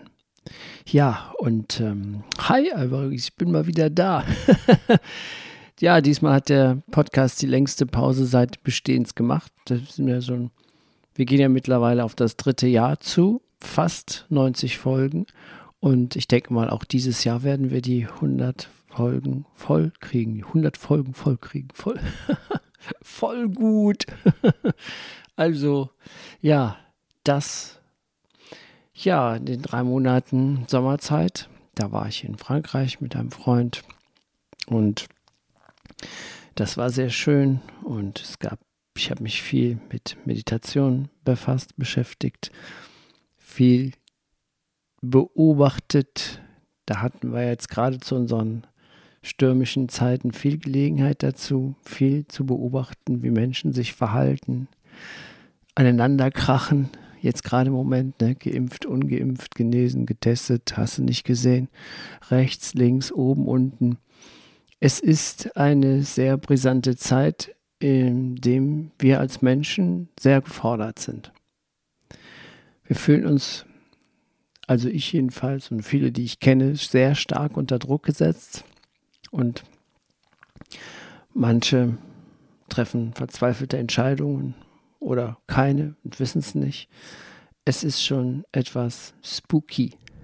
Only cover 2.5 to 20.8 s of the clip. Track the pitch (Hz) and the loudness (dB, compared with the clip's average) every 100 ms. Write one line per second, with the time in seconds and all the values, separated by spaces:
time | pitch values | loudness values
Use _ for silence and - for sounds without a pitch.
2.5 | 254 330 226 127 135 139 131 - - 180 | 2 2 0 -2 -2 -4 -4 -6 -4 0
3.5 | 160 165 160 156 165 190 160 - - - | 0 0 2 2 2 2 0 -2 0 4
4.5 | - - 208 - 220 - - - - - | 4 6 4 6 2 2 -16 -14 -16 -18
5.5 | - - - 175 170 143 143 151 139 - | -20 -20 0 4 6 6 4 4 4 4
6.5 | 139 131 131 - 151 147 135 131 - 139 | 4 4 2 0 0 2 4 2 2 0
7.5 | 131 139 - 127 117 131 131 127 127 123 | 2 2 0 -2 2 2 2 4 4 2
8.5 | - - - - 127 117 - 120 147 - | 0 -4 -2 0 0 0 -2 0 -2 -4
9.5 | _ - 123 139 - 135 123 123 123 120 | _ -4 -4 -4 -4 -2 -2 -2 -6 -6
10.5 | - _ _ _ _ _ - 123 139 139 | -12 _ _ _ _ _ -4 2 4 6
11.5 | 131 127 123 117 120 113 - 117 - 139 | 4 2 2 4 2 0 0 -2 0 -2
12.5 | 127 127 117 123 147 - - 185 240 - | 2 4 4 2 0 -2 2 4 2 -4
13.5 | _ - - 165 - - - - 147 131 | _ -6 0 0 -2 -8 -10 -2 2 2
14.5 | 123 127 - 131 131 135 160 196 - - | 0 -4 -4 -2 0 0 -2 -6 -12 -20
15.5 | - - _ 139 127 123 - - 120 - | -20 -20 _ 2 4 2 -2 0 0 2
16.5 | 120 113 113 - 127 127 113 117 120 139 | -2 0 -4 -2 -2 0 0 0 0 -2
17.5 | 139 131 131 123 123 113 - 151 131 127 | 0 0 -2 0 -2 -2 -4 -2 0 -2
18.5 | - - - _ - 120 131 135 131 - | -4 -12 -20 _ -4 -2 -2 -4 -6 -8
19.5 | - - 156 160 - - 123 113 107 101 | -8 0 0 0 -4 -6 -2 -2 -6 -2
20.5 | 160 151 - | 0 0 -2